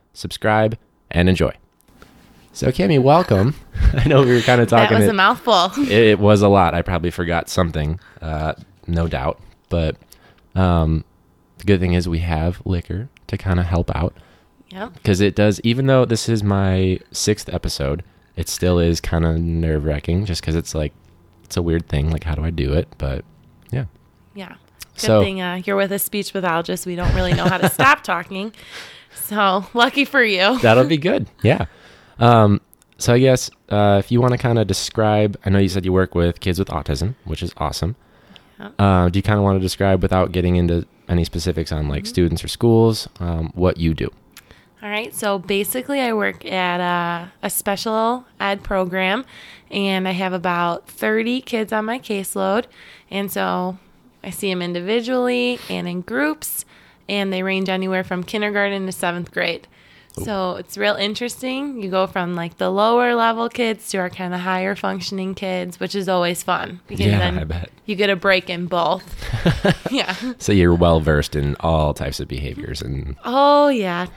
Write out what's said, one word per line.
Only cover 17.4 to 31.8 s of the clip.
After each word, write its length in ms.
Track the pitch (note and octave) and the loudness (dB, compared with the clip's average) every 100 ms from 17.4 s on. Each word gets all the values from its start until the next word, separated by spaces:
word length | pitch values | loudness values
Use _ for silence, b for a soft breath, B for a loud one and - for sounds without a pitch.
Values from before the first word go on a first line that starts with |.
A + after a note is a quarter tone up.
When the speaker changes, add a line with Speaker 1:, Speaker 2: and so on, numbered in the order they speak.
| - | -2
Speaker 1:
episode, 500 | F2 - - C#2 D#2 - b b - | -6 -6 -4 -4 -4 -8 b b -10
it 140 | F2 | -8
still 300 | - F2+ F2 | -2 2 4
is 200 | E2+ E2 | 4 2
kinda 380 | - E2 E2 D#2+ | 0 0 2 0
nerve-wracking 880 | E2+ E2 E2 D#2 D2+ D2 - F2 G2+ | 0 0 0 0 0 -4 0 -2 0
just 160 | E2 | -4
'cause 140 | - E2 | -2 -4
it's 180 | - | -2
like, 180 | D#2+ D2+ _ _ _ _ _ | -4 -6 _ _ _ _ _
it's 140 | - - | -10 -4
a 60 | |
weird 240 | E2+ E2 E2 | 0 -2 0
thing. 220 | C#2+ D#2 | -2 0
Like, 140 | D#2+ D#2+ | -2 -4
how 100 | D2 | -4
do 80 | |
I 80 | D#2+ | -4
do 220 | E2+ C2+ | -2 -2
it? 140 | D2+ - - | 0 -2 -6
But, 260 | C#2 C2+ - _ _ _ - | -6 -6 -10 _ _ _ -10
yeah. 140 | B2+ A#2+ _ _ _ _ G3+ | -8 -8 _ _ _ _ -18
Speaker 2:
Yeah. 140 | F#3 | -18
Good 520 | - _ _ - - | -18 _ _ -20 -8
Speaker 1:
So 220 | - F#3 | 2 4
Speaker 2:
thing, 180 | F#3+ F#3+ | 4 0
uh, 180 | F3+ F3+ F3+ | -6 -6 -4
you're 100 | G3 | -2
with 160 | G3 | -2
a 60 | G3 | -4
speech 340 | - G#3 G3 | -4 -6 -4
pathologist. 540 | G3 F3+ E3 E3 F3+ F#3 | -4 -2 -2 -4 -6 -6
We 100 | F3 | -4
don't 160 | F3+ F#3 | 0 0
really 180 | F3+ | 0
know 120 | F3 E3+ | 0 0
how 120 | F#3 | 0
to 100 | F3+ | -2
Speaker 1:
<laughs> 20 | |
Speaker 2:
stop 320 | - C4 D4 | 2 2 2
talking. 500 | - F3 F3 F#3+ G#3+ - B B B B B - | -2 -8 -6 -10 -10 -12 B B B B B -16
So, 500 | - G#3 G3 F#3 F#3 | -8 0 2 2 -2
lucky 320 | A#3 B3 C#4 C4+ | 2 2 2 0
for 180 | C4+ | 2
you. 360 | A3+ F#3 G3 B3+ | 2 4 2 4
<laughs> 20 | |
Speaker 1:
That'll 220 | A#2 A2+ - | 6 6 6
be 120 | D#3+ | 2
good. 300 | E3 C#4+ A3+ _ | 0 -2 -4 _
Yeah. 240 | G#2+ D3 - B | 0 2 -2 B